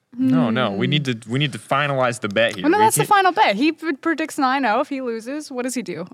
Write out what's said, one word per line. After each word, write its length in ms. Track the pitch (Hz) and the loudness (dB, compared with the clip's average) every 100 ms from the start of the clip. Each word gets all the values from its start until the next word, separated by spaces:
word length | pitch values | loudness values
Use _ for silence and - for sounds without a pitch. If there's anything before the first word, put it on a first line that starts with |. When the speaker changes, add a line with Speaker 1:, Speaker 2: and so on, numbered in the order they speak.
| _ 240 | _ -2
Speaker 1:
No, 320 | 262 262 117 | 2 4 2
no, 220 | 117 120 | 2 0
we 160 | 98 127 | 0 0
Speaker 2:
Hmm. 20 | |
Speaker 1:
need 140 | 147 135 | 0 -2
to, 240 | 113 113 | -6 -4
we 80 | 127 | -2
need 140 | 147 | -2
to 60 | 113 | -4
finalize 640 | - 139 147 135 127 117 | -2 0 0 0 0 0
the 60 | 107 | -2
bet 260 | 101 113 98 | 2 2 2
here. 80 | |
Speaker 2:
Well, 80 | 285 | 0
no, 60 | 403 | 4
Speaker 1:
We 40 | 440 | 4
Speaker 2:
that's 100 | 440 | 2
the 60 | |
Speaker 1:
can't 80 | 427 | 2
Speaker 2:
final 220 | 415 381 | 4 4
bet. 220 | 339 403 202 | 4 2 4
He 160 | 302 | 0
p-, 220 | 311 320 | 0 -6
predicts 460 | 285 330 302 311 - | -4 -2 -2 -4 -2
nine 260 | 262 269 247 | 0 2 0
oh. 140 | 220 | 0
If 100 | 285 | -2
he 120 | 277 | -4
loses, 500 | 254 226 220 294 302 | -6 -8 -8 -10 -10
what 100 | 254 | -6
does 120 | 247 254 | -4 -6
he 80 | |
do? 240 | 190 160 180 | -8 -10 -12